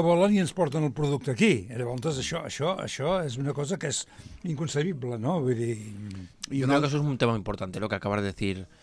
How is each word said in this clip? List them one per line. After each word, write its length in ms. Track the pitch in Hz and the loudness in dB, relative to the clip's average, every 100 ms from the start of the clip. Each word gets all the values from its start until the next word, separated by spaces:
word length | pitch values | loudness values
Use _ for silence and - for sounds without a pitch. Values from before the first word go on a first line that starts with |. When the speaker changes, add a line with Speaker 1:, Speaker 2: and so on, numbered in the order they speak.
Speaker 1:
volen 300 | 170 170 196 | 6 6 6
i 40 | 208 | 6
ens 120 | 170 | 4
porten 320 | - 156 160 | 2 0 2
el 80 | 151 | 0
producte 380 | 151 147 143 - | 0 0 0 0
aquí. 360 | 117 220 123 95 | 4 6 4 0
Llavors, 480 | 123 120 127 156 135 | -6 -4 -2 -2 -2
això, 240 | - 165 | -4 -6
això, 320 | - - 156 190 | -6 -2 -2 -2
això 460 | - - 143 185 | -4 -2 0 0
és 120 | 151 120 | -2 -4
una 140 | 139 | -4
cosa 240 | 143 143 180 | -2 -2 -4
que 100 | - | -2
és 180 | 110 - - - - | -4 -6 -14 -20 -10
inconcebible, 720 | 180 143 160 143 170 147 123 117 | -6 -4 -2 -2 -2 -2 -4 -2
no? 220 | 117 180 | 0 2
Vull 160 | 127 117 | 2 0
dir 220 | 117 110 107 101 104 95 92 - - | 0 -4 -8 -10 -10 -10 -12 -14 -6
Speaker 2:
Yo 160 | 139 131 | 0 2
Speaker 3:
No. 60 | |
Speaker 2:
creo 80 | 143 | 4
que 60 | 147 | 2
eso 80 | 147 | 2
es 80 | |
un 120 | 147 127 | 0 2
tema 200 | 120 110 | 2 0
importante, 420 | 92 101 95 95 | -2 -6 -6 -6
lo 100 | 104 | -4
que 60 | |
acabas 280 | 98 104 104 | -2 0 0
de 40 | 101 | 0
decir, 340 | 92 101 92 92 - | -2 -2 -4 -8 -18